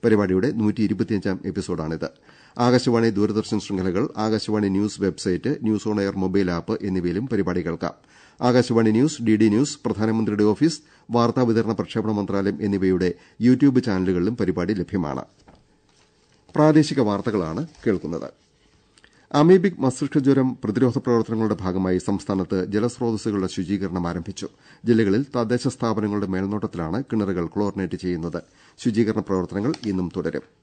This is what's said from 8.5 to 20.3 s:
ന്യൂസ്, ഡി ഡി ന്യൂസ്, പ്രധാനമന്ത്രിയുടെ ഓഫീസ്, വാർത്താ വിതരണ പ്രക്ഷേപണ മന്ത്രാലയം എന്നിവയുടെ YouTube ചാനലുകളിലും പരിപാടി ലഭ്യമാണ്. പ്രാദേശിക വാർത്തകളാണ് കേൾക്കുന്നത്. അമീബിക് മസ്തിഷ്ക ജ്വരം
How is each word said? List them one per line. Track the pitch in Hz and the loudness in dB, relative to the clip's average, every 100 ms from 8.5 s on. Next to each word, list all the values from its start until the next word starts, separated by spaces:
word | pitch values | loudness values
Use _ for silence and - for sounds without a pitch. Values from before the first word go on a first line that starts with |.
| 123 120 113 110 | 4 4 2 4
ന്യൂസ്, | 110 147 156 | 4 2 0
ഡി | 117 107 | 0 4
ഡി | 107 | 4
ന്യൂസ്, | 104 147 - 117 | 4 0 -4 -6
പ്രധാനമന്ത്രിയുടെ | 101 110 113 107 104 | -2 -2 0 -2 2
ഓഫീസ്, | 104 101 156 160 _ _ _ | 2 4 0 -2 _ _ _
വാർത്താ | 120 117 117 | 0 2 2
വിതരണ | 123 113 107 | 2 2 0
പ്രക്ഷേപണ | 110 92 117 110 | -2 -4 -4 -2
മന്ത്രാലയം | 104 98 98 98 82 | -2 -2 -2 -2 -2
എന്നിവയുടെ | 101 98 92 92 90 - - _ | -2 0 2 2 0 -2 -14 _
YouTube | 117 123 139 127 | 2 6 6 4
ചാനലുകളിലും | 117 95 92 90 90 117 | 2 0 0 2 0 0
പരിപാടി | 92 90 90 | -2 0 -2
ലഭ്യമാണ്. | 104 85 101 76 65 - _ _ - _ _ _ _ _ _ _ _ _ | -2 -2 -2 -2 -6 -10 _ _ -20 _ _ _ _ _ _ _ _ _
പ്രാദേശിക | - 151 156 151 135 | 2 6 6 4 2
വാർത്തകളാണ് | 107 101 98 107 80 85 165 - | 0 0 -2 -2 -2 -4 -8 -6
കേൾക്കുന്നത്. | - 92 73 82 - _ _ _ _ _ _ _ _ _ _ | -2 -2 -2 -8 -10 _ _ _ _ _ _ _ _ _ _
അമീബിക് | 143 156 185 185 170 | 4 6 8 6 2
മസ്തിഷ്ക | 131 127 143 156 | -2 0 -2 2
ജ്വരം | 135 | 4